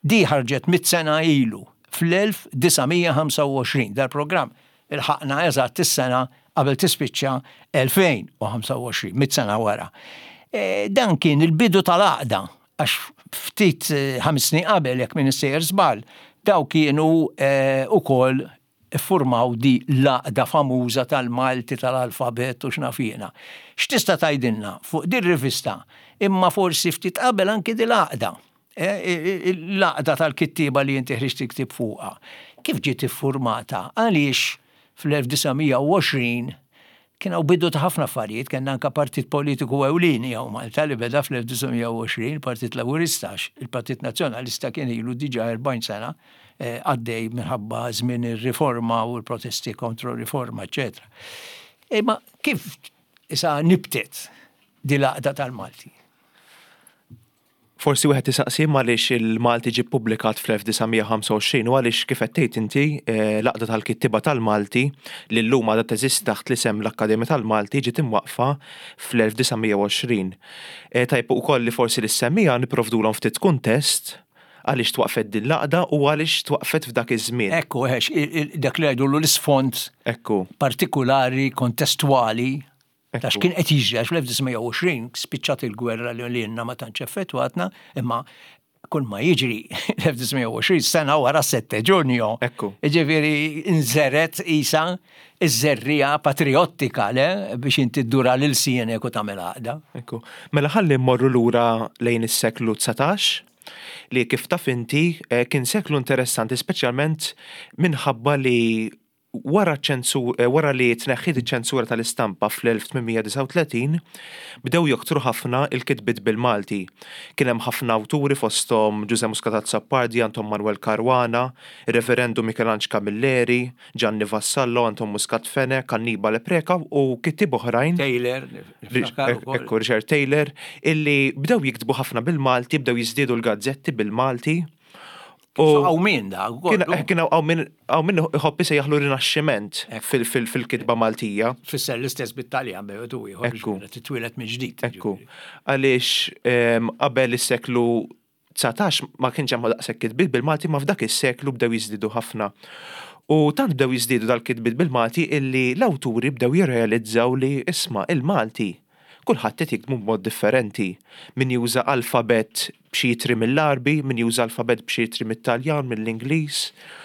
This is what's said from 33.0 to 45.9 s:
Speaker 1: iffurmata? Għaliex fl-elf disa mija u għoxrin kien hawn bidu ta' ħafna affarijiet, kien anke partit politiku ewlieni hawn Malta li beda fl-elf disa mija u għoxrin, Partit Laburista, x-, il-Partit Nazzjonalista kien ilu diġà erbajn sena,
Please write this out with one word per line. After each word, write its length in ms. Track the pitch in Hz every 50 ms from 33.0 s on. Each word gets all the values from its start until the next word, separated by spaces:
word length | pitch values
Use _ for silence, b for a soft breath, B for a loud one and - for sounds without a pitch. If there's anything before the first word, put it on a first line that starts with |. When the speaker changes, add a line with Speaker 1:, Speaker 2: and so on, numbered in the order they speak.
| -
Speaker 1:
iffurmata? 840 | 120 - - - 139 127 135 131 117 107 117 120 - 135 101 92 127 -
Għaliex 640 | - 220 233 202 151 143 139 127 - - - - - b b b b b b b -
fl-elf 300 | - 156 147 147 131 120
disa 240 | 143 143 - 151 127
mija 240 | 139 156 147 127 123
u 140 | 139 151 180
għoxrin 560 | 196 151 - - 139 123 120 120 120 120 131 - - _ _ b b b b b b b b b b
kien 120 | - 196 175
hawn 100 | 170 160
bidu 220 | 143 180 170 165 170
ta' 120 | - 151 139
ħafna 220 | 180 - - 147 113
affarijiet, 400 | - 131 110 104 107 113 131 -
kien 180 | - 131 131 135
anke 220 | 135 123 - 143
partit 360 | - - 147 139 - - 131 -
politiku 540 | - 143 143 147 139 123 139 117 127 139 139
ewlieni 480 | 135 151 175 175 175 143 117 120 127 120
hawn 200 | 110 127 123 104
Malta 320 | 117 120 117 - - 156 151
li 80 | 139
beda 260 | 117 117 120 127 147
fl-elf 240 | 139 - 143 123 120
disa 220 | 117 127 120 139 131
mija 240 | 120 120 117 117
u 100 | 117 113
għoxrin, 380 | 113 123 - - 110 127 151 147
Partit 340 | - 131 123 110 - 117 -
Laburista, 580 | 127 117 123 139 160 170 160 - - - - 101
x-, 160 | - - - _ -
il-Partit 420 | - 117 - 127 120 - 135 -
Nazzjonalista 680 | - 123 117 - 180 143 113 117 131 123 - - - 131
kien 180 | 113 - 143 127
ilu 240 | 117 113 113 120 123
diġà 340 | 120 143 143 123 117 110 117
erbajn 320 | 117 110 127 139 131 117 226
sena, 300 | -